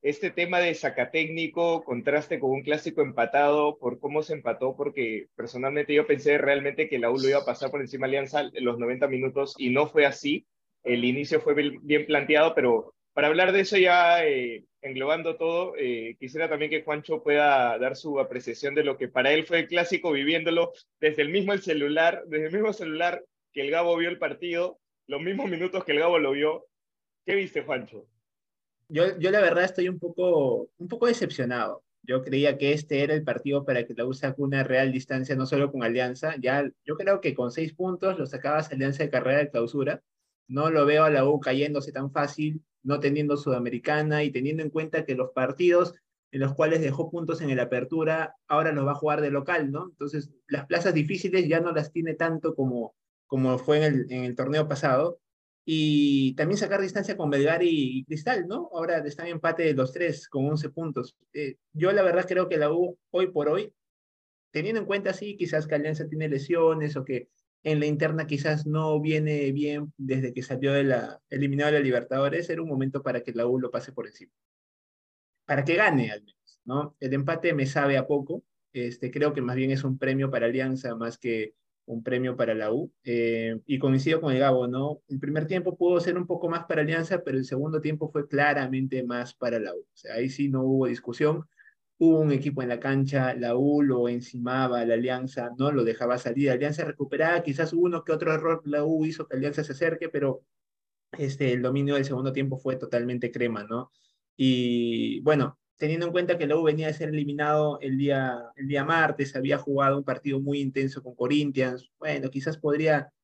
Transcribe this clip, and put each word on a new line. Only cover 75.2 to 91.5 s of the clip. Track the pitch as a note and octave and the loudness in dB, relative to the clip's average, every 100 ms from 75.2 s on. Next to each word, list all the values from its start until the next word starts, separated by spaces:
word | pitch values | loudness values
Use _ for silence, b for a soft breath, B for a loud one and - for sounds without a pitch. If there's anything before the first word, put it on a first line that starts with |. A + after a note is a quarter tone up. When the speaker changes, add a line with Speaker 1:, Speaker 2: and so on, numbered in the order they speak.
| _ _ - | _ _ -2
Speaker 2:
Para | C#3 C#3 | 0 2
que | |
gane, | E3+ G#3+ C#3+ A2+ | 4 4 4 0
al | G#2+ | -6
menos, | _ _ _ _ | _ _ _ _
¿no? | - C3+ D3 _ | -6 -4 -4 _
El | C3+ C#3 | -4 -2
empate | C#3 E3 E3+ D#3 | -2 0 0 0
me | C3+ | 0
sabe | D#3 C#3 C#3 | 0 2 2
a | C3 | 2
poco. | D3 C#3+ F#3 _ _ _ | -2 -2 -10 _ _ _
Este, | C3 A#2+ A#2+ - | -8 -8 -6 -8
creo | D3 D3 | 0 0
que | C#3+ | 0
más | B2 B2+ | -2 0
bien | C3 | 0
es | C3+ | 0
un | C3+ C3 | -2 -2
premio | C3 C3+ C3+ | -2 0 0
para | C3 A#2 | 0 0
Alianza | B2+ C3 C3 C3 A2+ | 0 -2 -4 -6 -6
más | A#2 A#2 | -6 -6
que | B2 A2+ G#2+ _ _ _ - | -4 -4 -4 _ _ _ -12
un | A#2 | -8
premio | A#2 B2 B2+ B2 | -4 -2 -2 -2
para | A#2 A2 | -2 0
la | G#2+ | -2
U. | A#2+ E3+ _ | -2 -4 _
Eh, | - A#2+ A#2 A2+ A2+ A2+ - | -4 0 0 0 -2 -6 -4
y | C3+ | -2
coincido | C#3 C3 C#3 D#3+ | 2 2 2 0
con | D#3+ | 0
el | B2+ | 2
Gabo, | C#3 B2+ B2 | 4 4 0
¿no? | B2+ C#3+ D3+ _ | -2 -4 -6 _
El | C3+ | -8
primer | C3+ D3+ D3+ | -4 -4 -2
tiempo | F#3 F3+ F3 | -2 -2 0
pudo | F3 F3 | 2 2
ser | F3 F3 | 2 -2
un | F3+ | -2
poco | E3+ E3+ | -4 -2
más | E3+ E3 | -4 -2
para | D#3+ | -2
Alianza, | D3+ E3 D#3+ F#3 | 0 0 -2 -4
pero | D#3+ C3 | -2 -4
el | C3 | -2
segundo | C3 D3+ D#3 | -4 -2 -2
tiempo | D3+ D#3 D3+ | -2 -4 -4
fue | D3+ D3 | -4 -2
claramente | C#3 D3 C#3+ B2+ C3 C3+ C3 | 0 2 2 0 -2 -2 -2
más | B2 B2 B2 - | -4 -6 -6 -6
para | B2 A#2 | -4 -2
la | G2+ F2+ | -4 -8
U. | |
O | - _ | -14 _
sea, | - A2 | -10 -4
ahí | C3 | -4
sí | C3+ C#3+ | -2 0
no | C3+ | 2
hubo | C3 C3+ B2+ | 2 2 2
discusión. | A#2+ - A#2 D3+ D#3 - | -2 -8 0 0 0 -6